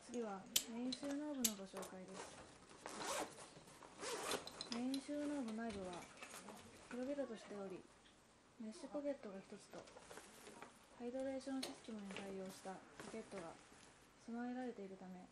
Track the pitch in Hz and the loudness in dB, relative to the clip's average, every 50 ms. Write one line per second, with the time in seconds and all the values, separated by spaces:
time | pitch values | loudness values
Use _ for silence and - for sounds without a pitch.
0 | - - 240 240 233 214 196 190 190 190 208 233 - - 226 226 247 254 254 - | -8 -2 0 2 2 2 2 0 -2 6 6 6 6 8 0 2 2 2 2 2
1 | - 285 285 285 294 302 294 269 247 226 214 196 196 196 - 190 185 - - 185 | 2 2 4 4 4 2 2 4 4 4 4 4 -4 -4 -2 -2 -2 -2 -4 -6
2 | 185 190 190 190 - - - - - - - - - - - - - - - - | -6 -6 -4 -6 -6 -6 -6 -10 -12 -12 -12 -14 -14 -14 -14 -8 -6 -6 -2 0
3 | - 381 554 554 - - - - - - - - - - - - - - - - | 0 2 2 2 2 0 -2 -8 -10 -10 -10 -12 -14 -14 -14 -12 -12 -12 -8 -2
4 | - 480 494 415 - - - - - - - - - - 240 233 247 254 269 277 | 0 2 2 2 4 4 4 4 4 0 -4 -4 -4 0 2 4 4 6 6 4
5 | 277 - 294 294 294 294 294 285 262 220 220 214 226 233 214 202 190 185 175 170 | 4 4 2 4 6 6 6 6 4 4 4 2 2 2 2 2 2 2 0 -2
6 | - - - - - - - - 185 202 208 214 - - - - - - - 240 | -4 -6 -8 -8 -8 -6 -6 -8 -6 -8 -8 -8 -10 -12 -12 -12 -8 -4 0 2
7 | 254 262 285 285 269 233 226 196 - - 208 202 196 196 185 165 - - - - | 4 4 4 4 4 2 2 -4 -4 -4 -2 0 0 0 -2 -2 -6 -8 -16 -18
8 | - - - - - - - - - - - - 233 214 214 - - 269 294 294 | -18 -20 -20 -20 -20 -20 -20 -20 -20 -20 -8 -4 -4 -4 -2 -2 -4 0 0 4
9 | 277 285 277 269 - 214 190 190 190 - - 196 - - - - 156 - - - | 4 4 4 4 0 -4 -4 -4 -4 -6 -8 -10 -8 -8 -8 -8 -8 -6 -10 -12
10 | - - - - - - - - - 202 - - - - - - - - - - | -10 -8 -10 -10 -10 -10 -12 -12 -10 -10 -8 -8 -10 -10 -12 -16 -18 -18 -10 -2
11 | 247 240 247 262 262 269 269 262 262 277 269 262 262 262 277 - - - 226 214 | -2 0 2 4 4 4 4 2 2 4 4 4 4 2 0 -4 -4 -4 -4 -2
12 | 202 196 190 190 202 196 196 190 190 190 190 - - 190 185 180 - - - - | -2 -2 -2 -2 0 0 0 0 0 -2 -4 -4 -4 -4 -4 -4 -6 -10 -10 -8
13 | - - - 220 214 - - 196 170 165 - - - - - - - - - - | -8 -4 -4 -4 -4 -2 -4 -4 -2 -4 -6 -8 -12 -16 -16 -16 -16 -16 -16 -18
14 | - - - - - - 226 233 240 247 247 254 254 247 220 - 196 190 190 185 | -18 -20 -20 -14 -8 -4 -2 0 2 2 2 2 2 2 2 0 -2 -4 -4 -4
15 | 190 185 185 180 185 - | -6 -6 -6 -6 -8 -10